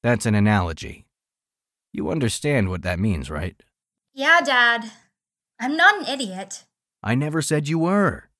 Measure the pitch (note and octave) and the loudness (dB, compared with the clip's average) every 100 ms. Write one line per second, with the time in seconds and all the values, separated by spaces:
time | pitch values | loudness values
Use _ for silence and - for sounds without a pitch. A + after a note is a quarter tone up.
0 | A#2+ A#2 A#2 G#2 G#2 G#2 F2 E2 - D2 | 0 0 2 4 4 4 0 -6 -12 -14
1 | _ _ _ _ _ _ _ _ _ - | _ _ _ _ _ _ _ _ _ -8
2 | - D#3+ A2+ - D3 C#3 F#2+ F#2 E2 F2 | -4 -2 -2 -2 0 0 0 -2 -4 -2
3 | G#2+ E2+ C2+ D2+ F2+ - _ _ _ _ | 0 -2 -6 -6 -8 -10 _ _ _ _
4 | _ C4+ C#4 E4+ C#4+ B3+ A#3+ A#3 A3 - | _ -4 4 4 4 2 2 0 -6 -16
5 | _ _ _ _ _ _ B3 D#4 F#4 G#4 | _ _ _ _ _ _ -4 4 4 4
6 | C4 C4+ A3 F#3 G3 - _ _ _ _ | -4 -6 -6 -8 -12 -16 _ _ _ _
7 | G2+ B2 D3+ D#3+ D3 D3+ D3 D#3+ E3+ G3+ | -4 -2 -2 -4 -2 -2 -2 -2 2 2
8 | F#3 - _ | 0 -2 _